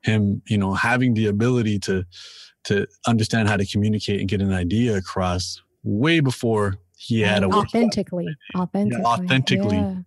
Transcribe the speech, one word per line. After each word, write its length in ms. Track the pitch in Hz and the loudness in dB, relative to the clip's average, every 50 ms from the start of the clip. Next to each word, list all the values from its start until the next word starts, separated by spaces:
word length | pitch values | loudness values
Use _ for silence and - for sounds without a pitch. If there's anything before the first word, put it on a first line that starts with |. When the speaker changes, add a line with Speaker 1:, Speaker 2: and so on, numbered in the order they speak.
| _ | _
Speaker 1:
him, 400 | - 110 107 104 101 98 - - - | 0 2 2 2 2 0 -2 -2 -2
you 100 | 113 101 | 0 0
know, 160 | 98 95 95 | 0 0 0
having 400 | 95 - 117 123 123 127 127 117 | 0 0 0 2 2 2 2 2
the 120 | 107 110 | 2 2
ability 520 | 104 101 101 113 123 127 123 113 110 104 98 | 0 2 2 2 2 2 2 0 0 -2 -2
to, 240 | - - 98 95 92 - - - - - - - - - _ _ _ | -2 -2 -2 -2 -2 -6 -12 -20 -20 -20 -20 -20 -20 -20 _ _ _
to 220 | - 107 101 101 - _ _ _ | -2 0 0 0 -4 _ _ _
understand 420 | - 117 113 113 - - 113 110 101 | 0 2 2 2 0 0 0 2 2
how 80 | 104 | 2
to 80 | 98 101 | 0 -2
communicate 540 | 98 - 104 101 107 107 104 - - 101 98 | -2 -2 0 0 0 0 -2 -2 -2 -4 -2
and 80 | 101 95 | -2 -2
get 140 | 104 98 98 | -2 0 0
an 100 | 98 95 | 0 0
idea 440 | 92 87 87 90 113 120 123 107 | 0 -2 0 0 0 0 2 0
across 680 | 98 90 - - - 92 92 87 90 92 - - - _ _ _ _ _ | -2 -4 -4 -4 -4 -2 -2 -2 -4 -4 -8 -10 -14 _ _ _ _ _
way 360 | - 101 104 127 160 170 165 | -4 -2 0 2 2 4 4
before 540 | 147 131 123 - - 117 113 107 104 101 98 - _ _ _ | 2 2 0 0 -2 0 0 2 0 0 -2 -6 _ _ _
he 240 | _ - - 120 113 | _ -6 -2 0 2
had 220 | 104 104 104 104 98 | 2 2 2 2 2
a 20 | 95 | 2
Speaker 2:
Right. 80 | 190 | 2
Speaker 1:
work 100 | 214 202 | 2 0
Speaker 2:
Authentically. 600 | - - 226 233 226 - - 196 - - 175 170 170 156 - _ - - | 0 0 0 2 2 0 -2 -4 -4 -4 -6 -6 -6 -8 -10 _ -8 -4
Speaker 1:
Yeah, 60 | 180 | -4
Speaker 2:
Authentically. 440 | 180 170 _ 196 202 160 123 208 185 | -4 -2 _ -2 -2 0 -2 0 0
Speaker 1:
authentically. 720 | 117 120 - 180 180 131 135 131 - 131 - 196 208 - | 0 0 0 0 0 0 0 2 2 0 0 0 0 0
Speaker 2:
Yeah. 180 | 208 208 196 190 185 180 | 0 0 -2 -4 -8 -10